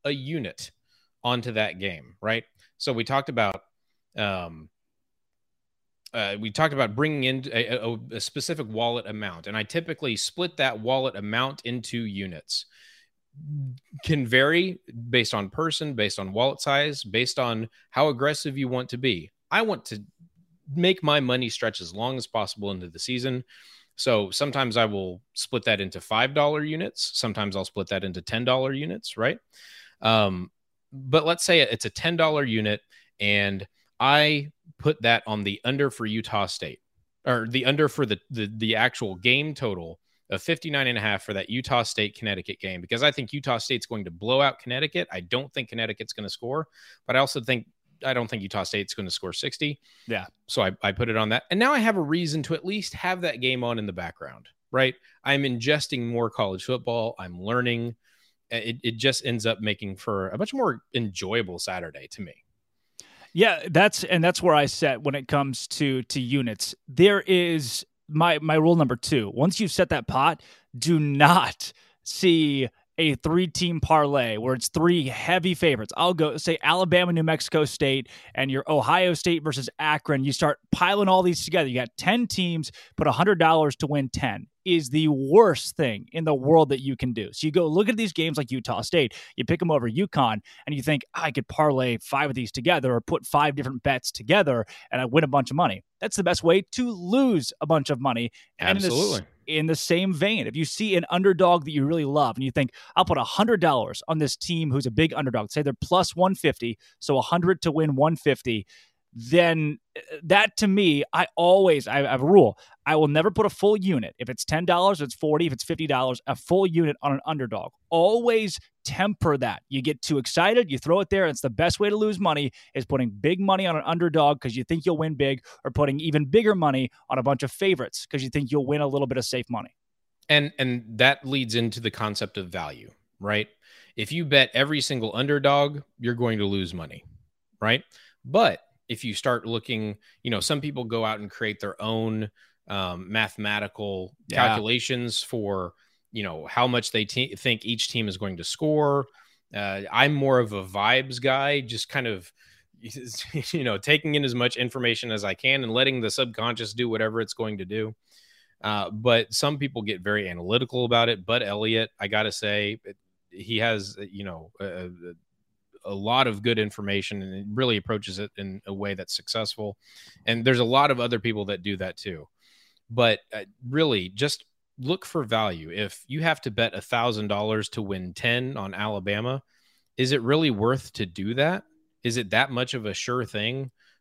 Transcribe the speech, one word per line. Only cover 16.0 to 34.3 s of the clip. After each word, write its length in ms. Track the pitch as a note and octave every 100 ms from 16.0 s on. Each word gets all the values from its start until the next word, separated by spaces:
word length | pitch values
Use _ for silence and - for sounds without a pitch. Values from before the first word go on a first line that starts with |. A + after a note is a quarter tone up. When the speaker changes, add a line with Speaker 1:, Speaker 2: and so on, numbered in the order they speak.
| G#2 -
Speaker 1:
on 160 | F#2+
wallet 260 | G#2 C3 C#3+
size, 440 | D3 C#3 D3 C#3
based 340 | G2 A2 B2 -
on 320 | B2 A2 A2+ _ _
how 160 | C3 D3+
aggressive 500 | B2 C#3+ D3+ D3+ C#3
you 100 | B2+
want 220 | B2+ B2+
to 80 | B2
be. 340 | C3 F2+ D#2 _ -
I 100 | G3
want 240 | A3+ D#3 -
to 180 | - G#2 _ _ _ _ _ -
make 300 | D3 F3 F#3
my 160 | D3+ D3
money 280 | B2+ B2+ A#2+
stretch 300 | - A2+ G#2
as 140 | F2
long 240 | F#2+ A#2+ C3
as 80 | -
possible 460 | A2+ G2 - G2+
into 180 | F#2 F2
the 80 | E2
season. 460 | - B2+ C3 B2+ - - - - _ -
So 360 | C3+ A2 G2
sometimes 440 | - C#3+ C#3 B2+ A2+
I 100 | A2+
will 360 | G2+ F#2 F2+ _
split 320 | - - B2 A2+
that 140 | G2+
into 220 | G2 F#2
five 320 | - A2 C3
dollar 300 | D3 D3 D3+
units. 480 | D3+ D#3 F3+ - -
Sometimes 420 | - A#2 G2+ G2+ F#2+
I'll 80 |
split 260 | F#2 - F#2
that 140 | G2
into 200 | F#2+ F2
ten 200 | - A2+
dollar 300 | B2 C3 C3
units, 440 | C3+ D#3 - - -
right? 200 | A#2+ A3+ _ - - - - -
Um, 480 | A2+ A2 G2+ F#2 F2+ _ _ _ _
but 320 | C3+ C3 D#3
let's 200 | D#3 F3
say 160 | - E3+
it's 260 | A#2 A#2 A2
a 60 |
ten 260 | - E3 E3+
dollar 260 | D#3+ D3+
unit, 380 | C3 A2 G#2+ G#2 _ _ _ -
and 480 | G2+ G2+ G2+ G2 G2 _ _ -
I 520 | B2+ D3 D3+